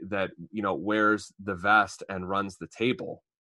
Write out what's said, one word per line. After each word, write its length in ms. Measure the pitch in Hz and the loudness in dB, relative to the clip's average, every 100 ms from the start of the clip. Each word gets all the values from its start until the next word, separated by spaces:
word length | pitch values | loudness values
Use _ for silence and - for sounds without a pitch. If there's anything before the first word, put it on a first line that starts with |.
| 92 | -4
that, 220 | 98 92 - 82 | -2 -2 -6 -10
you 120 | 107 | -4
know, 120 | 101 | -2
wears 580 | 78 98 107 107 104 - - | 0 2 4 4 4 -2 -10
the 160 | 101 | -6
vest 480 | 90 101 107 101 - - | -2 4 4 4 -2 -8
and 200 | 95 92 | -6 -2
runs 280 | 98 98 - | -2 -2 -6
the 100 | 82 | -10
table, 560 | - 120 - 80 76 _ _ | -2 -2 0 -6 -12 _ _